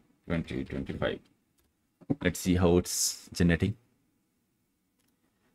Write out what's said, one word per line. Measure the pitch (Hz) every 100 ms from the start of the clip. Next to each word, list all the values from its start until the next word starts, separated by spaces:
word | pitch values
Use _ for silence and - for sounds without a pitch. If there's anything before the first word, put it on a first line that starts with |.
| _ _ -
twenty | 82 - 65
twenty-five. | 67 69 65 - - - _ _ _ _ _ _ _ _ - -
Let's | 90 -
see | 95
how | 87 90 87
it's | - - - - -
generating. | - 85 82 95 - _ _ _ _ _ _ _ _ _ _ _ _ _ _ _ _ _